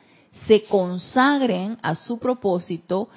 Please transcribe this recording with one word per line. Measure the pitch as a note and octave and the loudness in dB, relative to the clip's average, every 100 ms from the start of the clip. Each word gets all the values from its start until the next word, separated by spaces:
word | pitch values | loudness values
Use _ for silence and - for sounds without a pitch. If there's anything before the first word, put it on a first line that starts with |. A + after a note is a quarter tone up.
| _ _ _ - - | _ _ _ -16 4
se | G#3+ | 4
consagren | - G3 F3+ F3+ - B3+ C4+ C#4+ B3 F#3 G3 A3+ | 4 0 0 -4 -4 2 2 2 0 -2 -4 -6
a | E3 D#3+ | -6 -6
su | - A#3 | -8 -6
propósito | B3 B3 G3 F3 F3 E3+ - F#3 A#3+ | -4 -2 -2 -2 -4 -10 -4 -4 -4